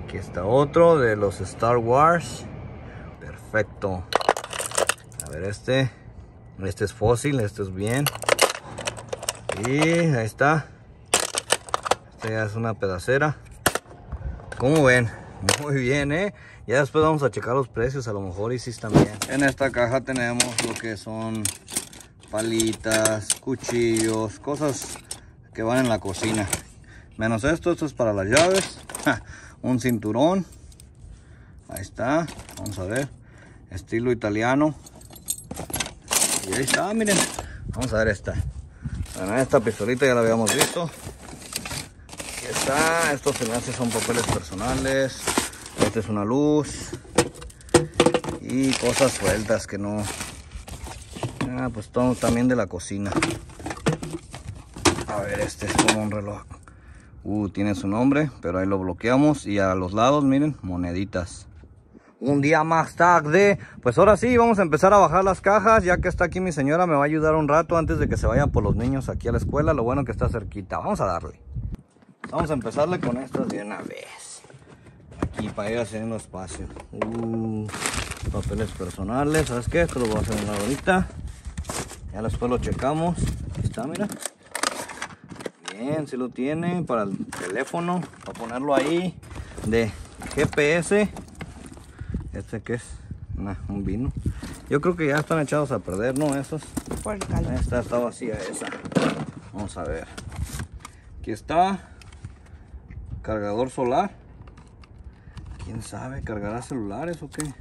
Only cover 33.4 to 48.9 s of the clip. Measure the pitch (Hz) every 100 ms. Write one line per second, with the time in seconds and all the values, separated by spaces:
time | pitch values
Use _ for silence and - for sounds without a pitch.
33.4 | - - - 95 - 110 123 120 107 104
34.4 | 117 135 151 147 - - - - - -
35.4 | - - - - - - - - - -
36.4 | - - 135 - 170 220 214 185 - -
37.4 | - - - - 127 110 110 101 - 90
38.4 | - - - - - - - - 95 113
39.4 | 127 143 113 104 101 127 135 123 113 113
40.4 | 110 123 151 - 170 - - - - -
41.4 | - - - - - - - - - -
42.4 | - - - 139 160 165 165 139 143 131
43.4 | 117 120 117 113 120 113 104 117 101 104
44.4 | 87 92 113 135 135 135 131 - - -
45.4 | - - - - 104 110 104 104 101 131
46.4 | 147 151 139 - - - - - - -
47.4 | - - - - 151 - 165 165 - -
48.4 | - 123 135 127 120